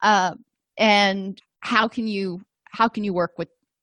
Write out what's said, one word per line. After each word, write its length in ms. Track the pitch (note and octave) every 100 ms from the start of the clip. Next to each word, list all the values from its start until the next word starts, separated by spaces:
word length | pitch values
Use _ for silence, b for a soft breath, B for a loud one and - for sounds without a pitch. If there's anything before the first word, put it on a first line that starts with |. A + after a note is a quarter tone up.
Uh, 340 | G#3 G3+ F#3 - _ _ _ -
and 640 | G#3+ G3+ G3+ G3 F#3+ F#3+ _ _
how 260 | - A3+ A#3+
can 200 | - A3
you, 340 | G3 F#3+ F3 - _ _
how 160 | - A3+
can 160 | A3
you 100 | G3+
work 180 | F3+ E3+ -
with 120 | E3 _ _ _